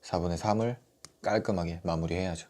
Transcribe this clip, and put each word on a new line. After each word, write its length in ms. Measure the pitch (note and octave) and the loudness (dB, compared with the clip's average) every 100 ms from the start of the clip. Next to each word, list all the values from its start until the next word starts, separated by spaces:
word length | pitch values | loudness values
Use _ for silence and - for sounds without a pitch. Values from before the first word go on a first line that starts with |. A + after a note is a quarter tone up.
사분의 360 | - F2+ F2 E2+ | -2 0 0 0
삼을 420 | G#2+ G#2+ A#2 B2 _ _ - _ | 2 2 2 -2 _ _ -20 _
깔끔하게 600 | - G#2+ - G2 E2+ E2+ | 2 2 2 0 0 -4
마무리해야죠. 640 | F2 E2 D#2+ E2+ F#2 E2 - | -2 0 0 0 -2 -4 -10